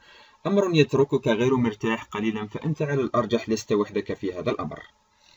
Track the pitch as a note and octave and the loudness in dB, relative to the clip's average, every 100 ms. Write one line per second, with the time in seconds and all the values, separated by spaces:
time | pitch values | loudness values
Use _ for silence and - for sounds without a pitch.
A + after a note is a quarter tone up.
0 | - - - _ E3+ G3+ F#3+ E3 C#3 C3+ | -18 -20 -20 _ 0 2 4 4 4 4
1 | C#3 C3+ B2 A2 B2+ C3 A#2 G#2 A2+ A2+ | 2 2 0 2 4 2 0 0 -4 -4
2 | - G#2 A2 G#2+ G#2+ - E3 D3+ D3 C#3+ | -4 -4 -2 -2 -6 -6 -4 -2 -2 0
3 | A#2 A#2+ G#2+ A#2 - A2 - G#2+ G#2 G2+ | 0 0 0 -2 0 -4 0 0 0 -4
4 | - G2 F#2+ F2+ E2 - E2 D2+ - _ | -4 -6 -6 -4 -4 -4 -6 -10 -16 _
5 | _ _ _ | _ _ _